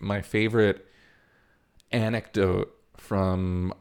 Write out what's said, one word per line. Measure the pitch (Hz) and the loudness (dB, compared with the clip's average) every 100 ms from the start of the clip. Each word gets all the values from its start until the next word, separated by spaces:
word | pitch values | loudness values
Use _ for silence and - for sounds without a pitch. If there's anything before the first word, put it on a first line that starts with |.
my | 101 101 | -4 -4
favorite | - 107 110 113 104 - - _ _ _ _ _ _ _ _ _ _ | -2 0 2 4 4 2 -8 _ _ _ _ _ _ _ _ _ _
anecdote | 120 110 113 - 107 95 95 98 _ _ - | -2 -2 -4 -4 0 0 0 -4 _ _ -18
from | - 98 95 92 92 90 92 - | -4 0 0 0 -2 -2 -4 -6